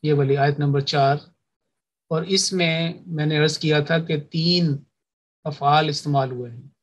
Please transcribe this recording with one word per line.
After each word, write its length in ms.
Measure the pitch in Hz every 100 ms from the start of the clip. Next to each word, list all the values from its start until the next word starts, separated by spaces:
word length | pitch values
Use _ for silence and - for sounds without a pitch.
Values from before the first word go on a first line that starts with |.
ये 100 | 151
वाली 220 | 147 135 139
आयत 240 | 143 143
नंबर 220 | 143 143
चार, 400 | 139 147 135 147 - _ _ _ _ _ _ _ _
और 140 | 160 170
इसमें 760 | 190 - 185 170 165 165 - -
मैंने 300 | 160 151 156
अर्ज़ 220 | 151 151
किया 220 | 160 151
था 160 | 147 165
कि 180 | 165 156
तीन 640 | 147 165 165 175 170 139 - _ _ _ _ _ -
अफ़आल 440 | 139 143 151 156
इस्तेमाल 420 | 147 151 143 131
हुए 180 | 127 123
हैं। 220 | 120 135 _